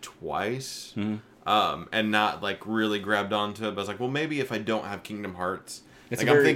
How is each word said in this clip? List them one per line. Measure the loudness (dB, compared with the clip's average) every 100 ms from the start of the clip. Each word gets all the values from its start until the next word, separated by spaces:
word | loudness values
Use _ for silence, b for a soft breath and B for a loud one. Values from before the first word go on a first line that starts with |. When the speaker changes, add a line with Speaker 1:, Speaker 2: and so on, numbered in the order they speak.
Speaker 1:
twice, | -16 -10 -6 -2 -2 -4 -8 -12 -8 -4
Speaker 2:
Mm-hmm. | -2 -4 -8 -8 2
Speaker 1:
um, | 4 4 0 -2
and | 0 2
not, | 4 2 0
like, | -4 -4 -2
really | 0 2 2
grabbed | 2 2 2
onto | 0 0 -2 -4
it. |
But | -4
I |
was | -4
like, | -4
"Well, | -4
maybe | -2 -2 -4
if | -4
I | -4
don't | 0 -2 -2
have | -10
Kingdom | -10 -8 -8 -4
Hearts." | -4 -4 -8 -16 -18 B B
Speaker 2:
It's | 0
Speaker 1:
Like, | 6
Speaker 2:
a |
Speaker 1:
I'm | 8
Speaker 2:
very | 8